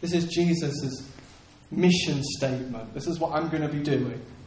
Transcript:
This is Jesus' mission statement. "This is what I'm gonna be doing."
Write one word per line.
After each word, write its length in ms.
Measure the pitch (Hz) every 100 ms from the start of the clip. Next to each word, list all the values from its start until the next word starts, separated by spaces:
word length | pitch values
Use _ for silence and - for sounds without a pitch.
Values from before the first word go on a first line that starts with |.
This 120 | 175
is 120 | 175 170
Jesus' 840 | - 175 165 147 139 135 - - - - - - - -
mission 540 | - 180 175 - 143
statement. 680 | 131 - 135 127 127 120 110
"This 140 | 147 -
is 120 | 165
what 140 | 160
I'm 160 | 156 165
gonna 200 | 156 147
be 140 | 147
doing." 380 | 147 127 123 123 - -